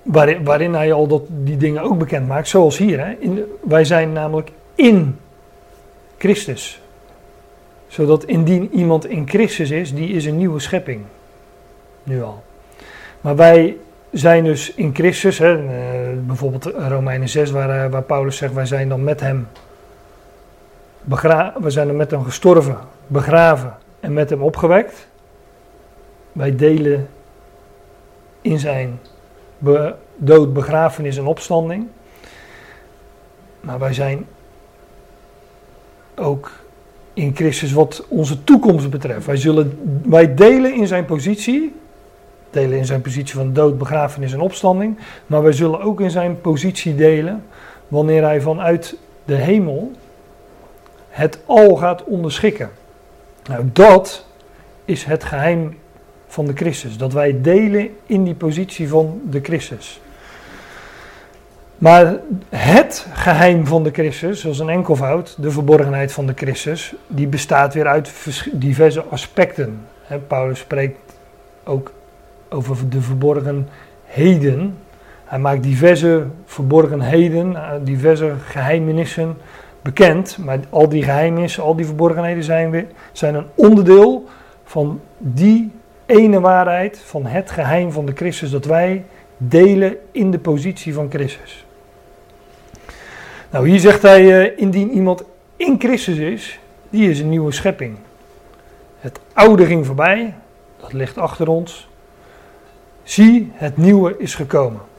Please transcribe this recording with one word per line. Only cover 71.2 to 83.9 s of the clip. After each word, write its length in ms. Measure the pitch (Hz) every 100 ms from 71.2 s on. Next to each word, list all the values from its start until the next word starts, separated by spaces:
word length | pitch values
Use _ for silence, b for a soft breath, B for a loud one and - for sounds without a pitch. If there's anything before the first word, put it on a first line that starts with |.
| _ _ _ _
ook 280 | - 135 135 - - _ - _ -
over 400 | 151 120 127 131
de 120 | 131
verborgenheden. 1800 | 123 131 143 143 139 143 139 - - _ - - 170 175 139 131 196 185 - b b b -
Hij 140 | 131
maakt 240 | 139 139
diverse 640 | 131 127 170 165 170 165 139 - -
verborgenheden, 1120 | - 135 156 151 143 127 160 170 165 180 170
eh, 160 | 156 147
diverse 500 | 135 135 151 156 156 139 -
geheimenissen 920 | 147 131 165 156 160 156 - 165 160 B B B B
bekend. 540 | 135 131 185 160 190 -
Maar 220 | 151 131 135
al 200 | 160 156
die 140 | 151
geheimenissen, 600 | 135 139 165 165 175 180
al 120 | 156 165
die 100 | 156
verborgenheden 580 | 151 170 165 170 170
zijn 260 | 156 165 165
weer, 160 | 165 208 B B
zijn 240 | - 151 147
een 100 | 147 -
onderdeel 720 | 214 214 180